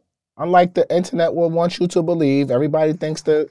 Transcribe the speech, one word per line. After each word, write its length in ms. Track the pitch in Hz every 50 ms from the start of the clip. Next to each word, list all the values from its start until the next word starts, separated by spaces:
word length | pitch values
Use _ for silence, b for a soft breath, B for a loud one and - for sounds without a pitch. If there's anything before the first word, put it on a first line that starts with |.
| _ _ _ _ _ _ _
Unlike 380 | - 147 170 180 180 180 180 -
the 200 | 185 - - 160
internet 400 | 180 180 - - 170 165 165 -
will 140 | 165 170 170
want 300 | 165 170 170 175 - -
you 80 | 175 175
to 140 | - 185 165
believe, 480 | 165 175 170 156 139 139 139 143 131
everybody 420 | 123 123 147 151 147 156 160 156 151
thinks 300 | 147 160 156 156 - -
the 260 | - 151 151 151 -